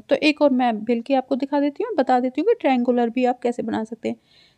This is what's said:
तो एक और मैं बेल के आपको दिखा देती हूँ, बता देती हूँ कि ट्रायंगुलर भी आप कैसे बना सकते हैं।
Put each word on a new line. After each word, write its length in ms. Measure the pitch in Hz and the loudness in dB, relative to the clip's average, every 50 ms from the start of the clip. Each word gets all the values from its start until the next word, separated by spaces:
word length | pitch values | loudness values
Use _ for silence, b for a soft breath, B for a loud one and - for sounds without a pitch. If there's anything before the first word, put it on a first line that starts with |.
तो 160 | - - 285 262 | -2 -2 -2 2
एक 220 | 269 302 285 - | 2 0 2 4
और 80 | 294 285 | 2 2
मैं 300 | 254 247 247 240 220 208 214 | 4 2 2 0 -2 -2 -2
बेल 160 | 233 240 233 | -2 -2 -2
के 120 | 226 - 277 | -2 0 0
आपको 220 | 262 254 - 277 | -2 0 -2 -4
दिखा 240 | 247 285 - 302 285 | -4 -2 -2 -2 0
देती 240 | 285 294 285 - 403 | 0 -2 -2 -4 -6
हूँ, 100 | 494 415 | -4 -2
बता 220 | - 254 - 254 254 | -2 0 2 2 2
देती 200 | 247 254 254 294 | 0 -2 -2 0
हूँ 60 | 330 | 0
कि 80 | 440 466 | 0 0
ट्रायंगुलर 540 | - - 285 262 247 240 254 240 240 240 233 | 2 0 0 0 2 2 0 2 2 0 0
भी 140 | 226 254 254 | 0 0 0
आप 140 | 240 247 - | 0 0 -2
कैसे 220 | - 240 240 - | -4 -4 -4 -4
बना 200 | 220 220 208 214 220 | -6 -6 -4 -6 -6
सकते 240 | - 233 - - 226 | -8 -10 -8 -8 -8
हैं। 80 | 233 b b b b b b b b | -8 b b b b b b b b